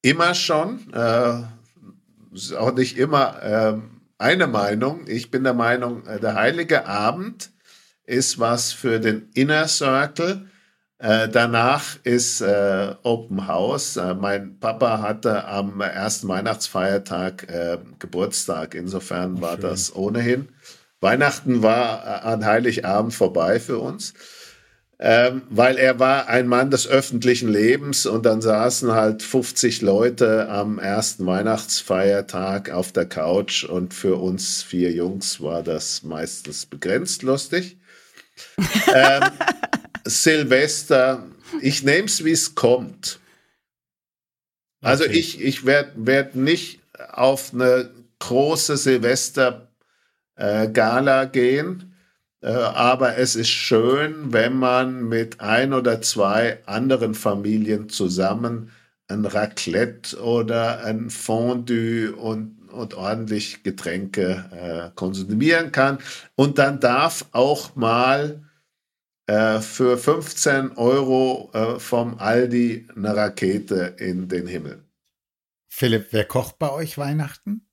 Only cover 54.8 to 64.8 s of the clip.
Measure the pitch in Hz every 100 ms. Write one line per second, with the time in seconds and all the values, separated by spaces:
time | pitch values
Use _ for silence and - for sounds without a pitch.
54.8 | 131 127 117 113 113 - 104 113 135 135
55.8 | 120 113 - 110 98 107 117 110 - 104
56.8 | 131 131 113 107 110 101 104 107 107 107
57.8 | 107 - 95 90 95 107 120 117 113 _
58.8 | _ _ _ 101 104 104 107 - - 90
59.8 | 120 - - - 117 117 110 117 113 113
60.8 | 113 110 117 - - 113 120 123 120 117
61.8 | 113 113 110 - 113 110 107 - - 110
62.8 | 110 92 95 110 110 104 - - 95 92
63.8 | - 90 98 - 92 92 92 87 87 82